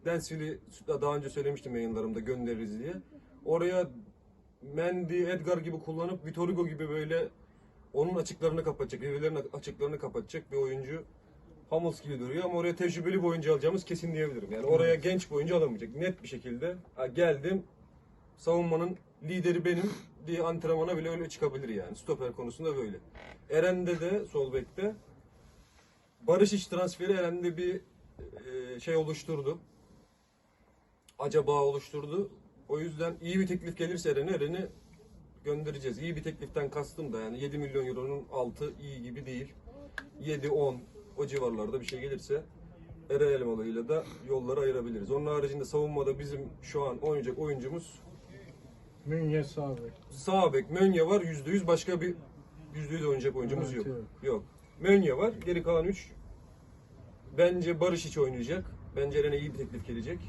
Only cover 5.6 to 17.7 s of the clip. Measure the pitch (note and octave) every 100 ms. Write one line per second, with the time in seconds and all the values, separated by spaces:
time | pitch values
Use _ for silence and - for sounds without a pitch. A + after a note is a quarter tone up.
5.6 | D#3+ D#3+ D#3+ D#3+ F3 F#3 D#3 D#3+ F3 F3+
6.6 | E3+ D3+ D#3 D3+ D#3 E3 D#3+ - - -
7.6 | - - - C3+ D#3+ F3+ D#3 - D#3+ D#3+
8.6 | D#3 C#3 B2+ A#2+ C3+ C#3+ D#3 D#3 - C#3+
9.6 | C#3+ - C#3+ D3 C3+ A#2 G#2+ D#3+ - C#3
10.6 | C3+ C3 C3 D#3+ - - - - - -
11.6 | - D#3+ E3+ - D3+ C3+ B2 D3+ F3+ E3+
12.6 | F3 E3+ F3+ E3+ E3 F#3+ F3 E3 D3 D3+
13.6 | D3+ F#3+ - E3+ E3+ D#3 D3+ B2 G2 A2
14.6 | C3+ D#3+ E3 D#3+ F3 F#3 - D3 D#3 F3+
15.6 | D3+ A2 A2+ C3 F3+ F3+ - B2+ B2 A#2+
16.6 | D#3+ F3+ - - B2+ A#2+ E3+ C#3+ D3+ F#3+
17.6 | -